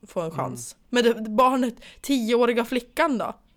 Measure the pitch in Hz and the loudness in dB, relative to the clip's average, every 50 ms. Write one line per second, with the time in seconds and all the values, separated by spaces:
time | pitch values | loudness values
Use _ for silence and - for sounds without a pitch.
0 | - - - 190 170 160 165 - 139 - - - - - - _ _ _ - 247 | -20 -10 -8 -8 -8 -6 -6 -6 -6 -6 -8 -10 -14 -16 -18 _ _ _ -2 2
1 | 233 233 240 220 220 220 214 214 254 254 262 262 247 240 226 - - - - - | 2 2 2 0 -4 -4 2 4 4 4 4 2 0 -2 -4 -8 -16 -20 -20 -18
2 | - - 277 262 226 214 240 233 240 233 247 233 233 226 262 247 247 - _ - | -4 -2 0 0 0 0 2 2 4 2 2 0 -2 -2 -4 -4 -4 -6 _ 0
3 | 311 330 269 214 175 - - - _ _ _ | 0 0 2 -2 -2 -6 -8 -12 _ _ _